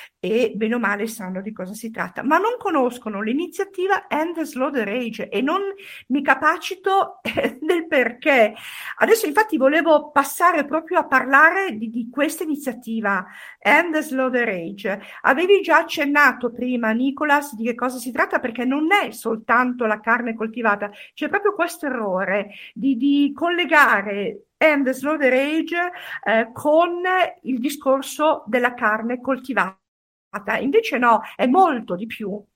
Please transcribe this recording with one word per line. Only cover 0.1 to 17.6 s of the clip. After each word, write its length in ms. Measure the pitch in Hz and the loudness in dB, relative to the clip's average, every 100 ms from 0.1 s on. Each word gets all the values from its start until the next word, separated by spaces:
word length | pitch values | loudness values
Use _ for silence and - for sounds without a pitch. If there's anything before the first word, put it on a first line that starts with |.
| _ | _
e 320 | 180 220 247 190 | -2 0 0 -2
bene 200 | 220 240 | -2 0
o 40 | |
male 280 | 214 202 220 | -2 -2 -4
sanno 340 | - 185 185 | -8 -10 -10
di 100 | 196 | -10
cosa 220 | 220 185 | -12 -12
si 160 | 220 226 | -12 -10
tratta, 320 | 226 180 - | -8 -8 -6
ma 160 | 269 320 | -2 0
non 180 | 427 480 | 0 -4
conoscono 640 | 392 311 247 247 214 202 | -2 0 0 -2 -8 -6
l'iniziativa 840 | 214 269 349 - 392 - 381 392 - | -4 -2 -4 -6 -6 -4 -2 -2 -2
End 280 | 285 330 330 | -4 -2 -4
the 100 | 311 | -6
Slaughter 420 | 247 277 285 202 | -4 -4 -2 -4
Age 420 | 233 233 226 - | -4 -6 -8 -6
e 120 | 202 | -2
non 200 | 262 370 392 392 - - - | -2 -2 -4 -8 -16 -18 -4
mi 120 | 277 | -2
capacito, 1000 | 294 277 311 320 - 370 392 392 - - | 0 2 2 0 -4 -6 0 0 0 -4
eh, 340 | 226 - 226 - | -8 -4 -4 -2
del 280 | 311 349 330 | -2 -2 0
perché. 640 | 285 233 233 311 262 214 220 - - - - | 2 0 0 2 4 4 0 -14 -16 -14 0
Adesso 280 | 233 453 339 | 4 4 4
infatti 320 | 294 440 294 | 0 0 2
volevo 540 | 262 311 330 302 294 | 2 4 4 4 2
passare 540 | 269 277 - 349 330 285 | 0 0 2 2 2 0
proprio 340 | 311 320 359 | -4 -2 -2
a 80 | 302 | 2
parlare 680 | 269 247 277 320 370 392 220 | 0 4 6 6 6 -2 -6
di, 120 | 226 | -8
di 200 | 233 233 | -8 -6
questa 320 | - 302 - | -2 -2 -2
iniziativa, 800 | 311 285 262 220 - 226 202 196 190 - - - | -6 -6 -6 -10 -8 -4 -2 -2 -4 -14 -20 -4
End 360 | - 285 349 | 4 4 4
the 80 | 311 | -2
Slaughter 460 | - 262 262 247 233 | -2 -2 0 0 -2
Age. 540 | 185 165 - 202 202 - - | -2 -6 -8 -6 -6 -8 -2
Avevi 400 | - 262 370 403 | 2 2 6 4
già 160 | 320 311 | 6 4
accennato 760 | 330 - 285 285 277 240 240 | 2 -2 0 4 4 4 -4
prima, 400 | 233 247 247 226 | -6 -4 -2 0
Nicolas, 640 | 226 269 277 302 285 285 | 0 -2 -2 2 2 0
di 80 | 208 | -6